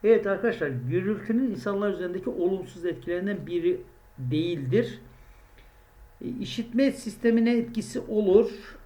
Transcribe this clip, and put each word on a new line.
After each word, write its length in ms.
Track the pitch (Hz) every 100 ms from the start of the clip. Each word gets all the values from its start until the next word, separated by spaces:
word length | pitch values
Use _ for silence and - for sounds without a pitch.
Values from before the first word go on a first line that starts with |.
Evet 220 | 208 220 196
arkadaşlar, 420 | 190 226 - 147
gürültünün 800 | 127 127 170 190 208 - 226 262
insanlar 400 | 202 202 202 202
üzerindeki 400 | 170 180 180 -
olumsuz 540 | - 180 190 - 180
etkilerinden 600 | 175 160 - 175 196 196 147
biri 340 | 175 170 185 - - - -
değildir. 840 | 127 151 170 170 131 190 233 - - - - - - - - - - - - -
E, 40 | -
işitme 640 | 247 - - 226 226 269
sistemine 640 | 269 226 202 233 233 226 240
etkisi 440 | 233 220 - 247
olur. 760 | - 220 202 196 - - - -